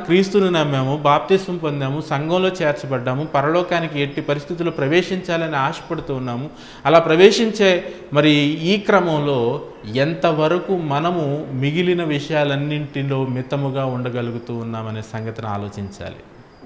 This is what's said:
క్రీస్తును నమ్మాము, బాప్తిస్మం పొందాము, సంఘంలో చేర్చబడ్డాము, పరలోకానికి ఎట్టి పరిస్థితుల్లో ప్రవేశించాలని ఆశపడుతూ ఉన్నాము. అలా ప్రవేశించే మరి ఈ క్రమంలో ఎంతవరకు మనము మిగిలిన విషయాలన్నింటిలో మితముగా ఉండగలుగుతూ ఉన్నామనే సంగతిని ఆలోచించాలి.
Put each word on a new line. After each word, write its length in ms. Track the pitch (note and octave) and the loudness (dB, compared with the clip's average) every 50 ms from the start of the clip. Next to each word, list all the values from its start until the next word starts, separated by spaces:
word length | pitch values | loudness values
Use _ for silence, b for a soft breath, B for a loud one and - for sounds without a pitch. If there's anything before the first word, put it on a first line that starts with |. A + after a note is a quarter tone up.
| - | 0
క్రీస్తును 440 | D#3+ F3 F#3+ F#3+ F#3+ G#3+ G#3 F#3+ F#3 | 2 4 4 4 4 4 2 2 4
నమ్మాము, 480 | F3 D#3+ D3 D3 C#3 C3 C3 C3+ D3 | 2 2 2 2 0 0 0 0 -2
బాప్తిస్మం 600 | D#3 D3 C#3+ D3 D#3 D3+ - F#3+ F#3+ F#3+ F#3 F3 | 0 2 4 4 4 4 2 2 2 2 -2 -6
పొందాము, 440 | E3 D#3+ D3+ C#3+ C#3+ C3+ C3+ C#3+ D#3 | -4 -4 -4 -2 -2 -2 -2 -4 -4
సంఘంలో 480 | D#3 - D3+ C#3 D3+ D#3+ F3 F#3 F#3 F#3+ | -4 -4 -4 -4 0 0 0 2 2 0
చేర్చబడ్డాము, 760 | F#3 - E3 D3 C#3+ - - C3 C3+ B2 B2 B2+ B2+ C#3 D#3 | 0 0 0 0 0 -2 -4 -4 -4 -2 -2 -2 -2 -2 -2
పరలోకానికి 760 | D#3 - C#3 C#3 D#3 E3 F3+ F3 - F3 E3 E3 D3+ D3 C#3+ | 0 0 0 2 2 2 0 0 0 0 -2 -2 -2 -2 -2
ఎట్టి 200 | C#3+ C#3 C#3 D#3+ | -4 -2 -4 -4
పరిస్థితుల్లో 520 | D3 - C#3+ D3 C#3 - F3 E3 E3+ E3 | -2 -2 -2 -4 -4 -6 -6 -4 -2 -2
ప్రవేశించాలని 840 | D#3+ D3+ C#3 C#3 E3 F#3 F3+ - F#3+ F#3 F#3 F3+ E3+ E3 E3 D#3 D3+ | -2 -2 0 2 2 2 2 0 -4 -6 -4 -2 -2 -2 -2 -2 -2
ఆశపడుతూ 580 | C3+ C3+ D#3 E3 - - - E3+ D#3+ - - C#3 | -2 -2 -2 -2 -6 -8 -8 -8 -8 -6 -6 -6
ఉన్నాము. 360 | B2+ B2+ B2 A#2+ B2 C#3+ D#3 B B B B B B B | -6 -4 -6 -6 -6 -8 -10 B B B B B B B
అలా 120 | C#3 D#3+ E3 | 4 6 6
ప్రవేశించే 960 | E3 D#3+ D#3+ E3+ F#3+ A3+ - - A3+ A3 - - G3+ F#3+ F3+ F3 - B B B B - | 6 6 6 8 8 8 8 4 2 0 2 2 4 4 4 2 0 B B B B 0
మరి 180 | C#3 D3 D3 D3+ D3 D3 | 2 4 6 6 6 4
ఈ 360 | C#3+ D3 D#3 D#3+ D#3+ F3+ G#3 | 4 2 0 0 0 2 2
క్రమంలో 840 | G3+ G#3 A3+ G#3+ F#3 F3 E3+ D#3 D3 C#3+ C#3+ C#3 B2 A#2 A#2+ C3+ C#3+ - - - - - G#2 A2+ | 2 4 4 4 4 4 4 2 0 0 0 2 2 2 0 -2 -4 -6 -12 -16 -16 -12 -4 0
ఎంతవరకు 840 | C3 C#3+ E3 E3 E3 F3+ E3+ D#3 D3+ D#3 D#3 F3 F3+ F3 G3 F#3+ | 0 0 0 0 0 0 2 2 2 2 2 2 0 0 -2 -2
మనము 680 | F3 D#3+ D3 C#3 D3 D#3+ F3 F3+ E3+ D3+ C#3 C#3+ D3+ - C3+ | -2 0 -2 -2 0 0 0 0 0 0 -2 -2 -4 -6 -6
మిగిలిన 520 | C3+ B2+ C3+ D3 D3+ F#3 F3 F3+ F3+ F3 E3+ | -4 -2 -2 0 0 2 2 2 2 2 0
విషయాలన్నింటిలో 1200 | D#3 D3 C#3 C#3 - D#3+ D3+ D3 C#3+ C#3 C#3 C#3+ D3 D3+ D3+ D3 C#3 - C#3 C3+ C#3 C3+ C3+ C3+ | 0 -2 -2 -2 0 0 2 2 2 0 0 -2 -2 -2 -4 -6 -6 -4 -4 -2 -2 0 -2 -2
మితముగా 580 | B2+ B2 B2+ B2+ - D3 C#3+ C#3 C3+ C3 C3+ C3+ | -2 -2 -4 -4 -4 -4 -2 -2 -2 -2 -2 -2
ఉండగలుగుతూ 680 | C3 B2 B2 B2 B2+ A#2 B2 A#2+ A#2 A2+ A#2 A#2+ - A#2+ | -2 -4 -4 -4 -4 -4 -4 -4 -4 -6 -8 -8 -8 -8
ఉన్నామనే 480 | A#2 A2+ A2+ A2+ A2 A2 A2 A2 A2 | -6 -6 -6 -8 -8 -8 -8 -8 -8
సంగతిని 460 | G#2+ - - A2 A2 A2+ G#2+ A2+ A2 G#2+ | -10 -8 -10 -8 -8 -8 -8 -8 -6 -6
ఆలోచించాలి. 680 | G2+ G2+ G#2 G2+ - G#2 G2 F#2+ - - F2 F2+ - - - - - - - - - - - | -6 -6 -6 -8 -8 -10 -10 -10 -10 -12 -12 -12 -12 -14 -18 -20 -20 -20 -20 -20 -20 -20 -20